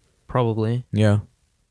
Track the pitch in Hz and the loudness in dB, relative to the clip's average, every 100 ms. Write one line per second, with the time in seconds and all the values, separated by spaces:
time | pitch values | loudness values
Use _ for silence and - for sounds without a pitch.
0 | _ _ - 127 117 110 110 123 - 107 | _ _ -6 -2 -2 -2 -4 -4 -4 0
1 | 107 104 - _ _ _ _ | 2 2 -2 _ _ _ _